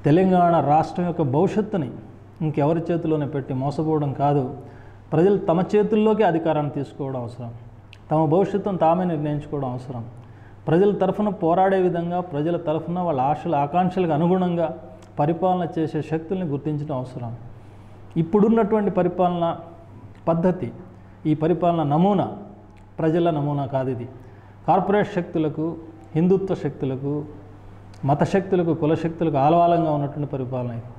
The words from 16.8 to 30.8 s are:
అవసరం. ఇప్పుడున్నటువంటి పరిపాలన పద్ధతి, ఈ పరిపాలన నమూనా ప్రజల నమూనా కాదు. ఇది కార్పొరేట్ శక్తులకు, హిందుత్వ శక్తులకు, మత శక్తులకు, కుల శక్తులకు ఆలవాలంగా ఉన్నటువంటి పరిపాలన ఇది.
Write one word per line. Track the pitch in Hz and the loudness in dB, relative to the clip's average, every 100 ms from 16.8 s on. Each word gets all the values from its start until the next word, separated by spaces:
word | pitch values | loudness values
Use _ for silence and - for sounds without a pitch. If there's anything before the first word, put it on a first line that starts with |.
| 151 131 | -4 -6
అవసరం. | 127 127 117 120 - - - - - - - 165 | -8 -10 -10 -12 -16 -18 -20 -20 -20 -20 -6 -4
ఇప్పుడున్నటువంటి | 165 208 220 226 214 220 202 | 2 4 4 4 2 2 0
పరిపాలన | 180 175 180 180 175 170 - - - - - - - - | 0 0 2 0 0 -2 -4 -12 -18 -20 -20 -20 -6 -2
పద్ధతి, | 165 180 180 117 - - - - - 156 | 2 2 0 -6 -10 -18 -20 -20 -6 -2
ఈ | |
పరిపాలన | 151 156 175 175 170 | 0 2 2 2 0
నమూనా | 147 151 190 190 131 - - - - - - - | 2 4 4 2 -2 -6 -16 -20 -20 -20 -18 -2
ప్రజల | 160 170 170 | 0 2 2
నమూనా | 151 143 143 135 | 0 -2 -2 -2
కాదు. | 131 131 | -2 -2
ఇది | 120 117 - - - - - - | -6 -8 -14 -20 -20 -20 -8 2
కార్పొరేట్ | 180 185 208 190 180 | 2 4 0 0 -4
శక్తులకు, | 175 170 156 147 160 165 - - - 156 | -4 -2 -2 -2 -6 -6 -14 -20 -6 0
హిందుత్వ | 180 190 190 170 | 4 4 2 -4
శక్తులకు, | 147 - 139 135 143 147 151 - - - - - - - 135 | -4 -4 -6 -4 -4 -6 -8 -16 -20 -20 -20 -20 -20 -6 0
మత | 147 | 2
శక్తులకు, | 170 196 190 180 170 | 2 0 2 0 2
కుల | 147 151 | 0 0
శక్తులకు | 156 165 165 165 139 | 0 -2 -2 -2 2
ఆలవాలంగా | 143 170 170 170 160 | 4 6 4 4 2
ఉన్నటువంటి | 147 143 151 147 | 0 -2 -4 -6
పరిపాలన | 139 127 127 123 | -4 -4 -4 -4
ఇది. | 117 | -6